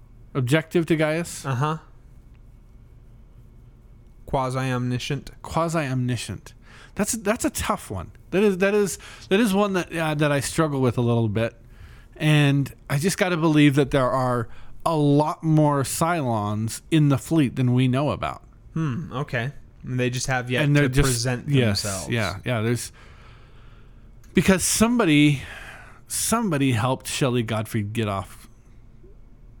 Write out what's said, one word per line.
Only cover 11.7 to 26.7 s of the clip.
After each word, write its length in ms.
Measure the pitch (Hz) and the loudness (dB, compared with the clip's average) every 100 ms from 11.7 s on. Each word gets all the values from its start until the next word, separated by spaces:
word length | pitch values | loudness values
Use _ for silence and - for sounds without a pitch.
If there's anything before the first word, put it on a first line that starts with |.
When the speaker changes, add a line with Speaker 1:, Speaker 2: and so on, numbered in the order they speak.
| - - - - - | -20 -20 -20 -20 -2
Speaker 1:
And 560 | 151 151 143 143 135 - - | 2 4 4 2 -2 -8 -4
I 100 | 139 | -2
just 200 | 185 - | 0 0
gotta 180 | 190 175 | -2 2
believe 380 | 160 151 147 | 2 6 6
that 160 | 139 131 | 4 2
there 180 | 143 127 | 2 2
are 400 | 131 127 123 113 - - - 160 | 0 0 0 -4 -10 -14 -8 -4
a 100 | 160 | 2
lot 460 | 147 143 151 175 | 4 4 2 -2
more 400 | 160 156 151 143 | 2 4 4 2
Cylons 1000 | 127 - 165 175 127 113 104 107 110 - - | -2 -2 0 0 -2 -2 -2 -2 -4 -8 0
in 180 | 160 147 | 2 4
the 80 | 135 | 2
fleet 380 | - 165 127 104 | 0 2 2 0
than 180 | 127 | 2
we 120 | 123 131 | 2 2
know 220 | 127 147 | 2 0
about. 320 | 90 78 - - - - | -2 -4 -8 -16 -20 -10
Speaker 2:
Hmm, 400 | 160 156 123 - | -6 -4 -4 -8
okay. 400 | 127 147 127 120 - - - | -8 -6 -4 -6 -10 -20 -18
And 180 | 135 127 | -8 -2
they 80 | 123 | -2
just 180 | 123 - | -2 -4
have 220 | 127 120 | -4 -2
yet 140 | 123 | 0
Speaker 1:
And 100 | 147 | 2
they're 100 | 147 | 4
Speaker 2:
to 40 | 139 | 4
Speaker 1:
just 180 | 131 139 | 2 2
Speaker 2:
present 400 | 120 123 123 - | 0 -2 -4 0
Speaker 1:
yes, 340 | 139 113 98 | 2 2 0
Speaker 2:
themselves. 280 | 104 95 71 | -4 -6 -4
Speaker 1:
yeah, 280 | 117 98 95 | -2 -2 -4
yeah. 180 | - 120 | -4 -2
There's, 300 | 113 120 - - - - - - - - - - - - - - - | -2 -4 -6 -16 -20 -20 -20 -20 -20 -20 -20 -20 -20 -20 -20 -20 -2
because 320 | - - 190 | 2 4 2
somebody, 800 | - - 220 240 185 147 147 139 - - - - - - - | 2 2 2 4 4 6 6 4 -6 -16 -18 -18 -20 -20 -10
somebody 640 | - - 226 220 147 139 | -6 -2 0 0 0 2